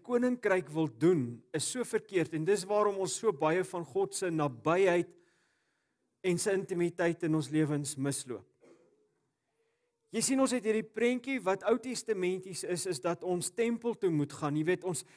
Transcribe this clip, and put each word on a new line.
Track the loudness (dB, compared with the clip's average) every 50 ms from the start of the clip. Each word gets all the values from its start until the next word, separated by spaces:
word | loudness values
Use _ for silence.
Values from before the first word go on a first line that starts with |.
koninkryk | -4 -2 0 2 2 2 0 0 0 0 0 0 0 -4 -2
wil | -2 -2 -2
doen, | -2 2 4 4 4 4 2 -2 -6 -12 -16 _ -6
is | -4 -4 -4
so | -4 -4 -6 -2
verkeerd | -4 -4 -4 -2 -2 -2 -2 -2 -2
en | -4 0
dis | 2 0 0 0 0
waarom | 2 2 2 2 2 0
ons | -2 -4 -4 -2
so | 0 0
baie | 0 2 0 2 2 2 0
van | -2 -4 -8 -8
God | -4 -2 -2 -2 -2 -2 -4
se | -4 -2 0
nabyheid | 0 0 0 -2 -2 0 0 2 4 4 4 4 4 0 -2 -6 -20 _ _ _ _ _ _ _ _ _ _ _ _ _ _ _ _ _ _ _ _ -2 0
en | 0 0
sy | 2 0 0 0
intimiteit | -2 -2 -2 0 0 0 0 0 0 0 0 0 0 0
in | 2 2
ons | 0 0 0
lewens | 0 2 2 0 -2 -4 -6 -6 -4
misloop. | -2 -2 -2 -4 -6 -8 -10 -12 -12 _ _ _ _ -20 -20 _ _ _ _ _ _ _ _ _ _ _ _ _ _ _ _ _ _ _ _ _ _ _ _ _ _ _
Jy | -4 -2 0
sien, | 0 2 2
ons | 2 2 0
het | -2 0
hierdie | 0 0 0 -2 -4
prentjie | -4 0 0 2 2 0 -4 -4 -6 -2 0
wat | 0 0 4 6 6
Ou | 6 6
Testamenties | 2 -4 -6 -6 -2 -2 -2 0 2 0 0 -2 -4 -8 -10 -8 -4
is, | -2 -2 -2 0 -2
is | -4 -2 0
dat | -2 -2 -2
ons | -2 -2 -2 -2 -2 -4 -2
tempel | 0 0 0 0 -2 -2 -4 -4
toe | 0 0 2
moet | 2 2 0 0 -4
gaan. | -4 -2 -2 0 0
Jy | 2
weet, | 0 0 0 0 -4
ons, | -6 -6 -6 _ -18